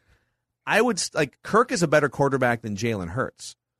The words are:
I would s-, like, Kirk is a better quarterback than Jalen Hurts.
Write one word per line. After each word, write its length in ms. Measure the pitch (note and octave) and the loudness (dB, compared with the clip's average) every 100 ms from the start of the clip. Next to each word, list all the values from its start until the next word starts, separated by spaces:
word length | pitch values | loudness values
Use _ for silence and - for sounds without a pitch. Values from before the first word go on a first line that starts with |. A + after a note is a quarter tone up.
| _ _ _ _ _ _ - | _ _ _ _ _ _ -2
I 140 | F#3 | 2
would 180 | B3 F3+ | 2 0
s-, 120 | - | -4
like, 300 | - C#3+ - | -2 -4 -6
Kirk 300 | - G#3+ B3 | 0 2 2
is 100 | A#3 | 0
a 60 | E3 | 2
better 200 | D3+ C#3+ | 4 2
quarterback 540 | - C#3 C3 B2 A#2 | 0 0 2 0 0
than 140 | A2+ G2+ | -4 -4
Jalen 320 | A#2 G#2+ E2+ | -2 -4 -4
Hurts. 460 | A2+ A2 - - - _ | -6 -6 -8 -20 -20 _